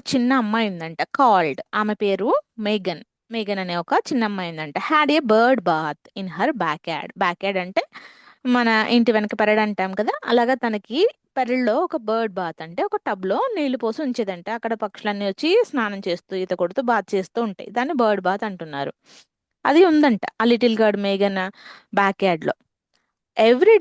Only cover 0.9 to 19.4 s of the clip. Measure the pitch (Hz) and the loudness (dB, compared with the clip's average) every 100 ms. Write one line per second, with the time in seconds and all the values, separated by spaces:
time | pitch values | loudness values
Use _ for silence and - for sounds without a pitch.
0.9 | 165 - - 247 190 156 131 - 208 214 | -8 -6 2 4 4 2 -2 -6 -4 -4
1.9 | 208 202 190 233 554 - - 208 214 180 | -2 -2 0 0 -2 -4 -8 -4 -2 -4
2.9 | 160 - _ _ 226 208 196 180 175 170 | -8 -14 _ _ -8 -6 -6 -4 -6 0
3.9 | 339 - 262 220 196 170 160 156 - - | -2 0 -2 -2 -4 -8 -8 -8 -6 0
4.9 | 302 302 302 254 220 240 254 175 156 156 | 2 2 2 4 4 4 2 0 -2 -4
5.9 | 151 _ - 185 165 254 254 165 151 - | -8 _ -12 -10 -4 -4 -2 -4 -4 -8
6.9 | 156 - - 185 175 196 190 180 330 - | -8 -10 -4 -4 -2 -4 -4 -4 -4 -6
7.9 | - - - - _ 254 247 233 220 214 | -12 -20 -20 -20 _ 0 2 4 2 2
8.9 | 240 233 214 208 220 214 214 214 190 190 | 4 4 2 0 0 2 2 0 -2 -4
9.9 | 190 240 587 - 240 233 262 233 208 - | -2 -4 -4 0 2 2 0 -2 -6 -6
10.9 | 269 453 - _ 269 240 254 240 247 359 | 0 0 -2 _ -6 -2 0 0 0 -2
11.9 | 302 214 226 226 185 170 - 165 190 403 | -4 -4 -2 -4 -6 -8 -8 -10 -6 -4
12.9 | 415 262 196 185 226 508 392 277 247 226 | -4 -6 -6 -2 -2 -2 -2 -2 -2 -4
13.9 | 269 285 240 196 175 202 226 226 220 208 | -4 -4 -4 -6 -8 -8 -8 -4 -4 -6
14.9 | - 208 202 202 - 311 440 427 269 214 | -6 -6 -4 -4 -2 2 2 2 -2 -4
15.9 | 196 196 175 - 190 185 185 175 269 240 | -6 -6 -6 -6 -8 -4 -2 -2 -2 0
16.9 | 220 185 196 185 233 226 180 - 233 285 | 0 0 -4 -4 -4 -6 -8 -8 -4 -2
17.9 | 277 220 196 180 202 214 180 160 139 139 | 0 2 2 0 -2 -6 -8 -10 -8 -8
18.9 | - _ - _ _ | -10 _ -20 _ _